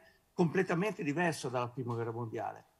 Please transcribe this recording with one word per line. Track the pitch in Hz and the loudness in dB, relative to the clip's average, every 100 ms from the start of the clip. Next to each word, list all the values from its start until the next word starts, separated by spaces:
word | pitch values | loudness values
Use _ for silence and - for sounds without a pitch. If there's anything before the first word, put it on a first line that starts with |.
| - _ _ | -8 _ _
completamente | - 170 185 185 170 214 175 | 2 4 4 2 2 0 0
diverso | 143 147 170 151 135 | -2 2 2 0 -2
dalla | 127 120 | -2 -2
Prima | 127 117 | -4 -4
Guerra | 117 117 | -2 -2
Mondiale. | 113 113 113 101 107 - | -4 -6 -4 -6 -8 -16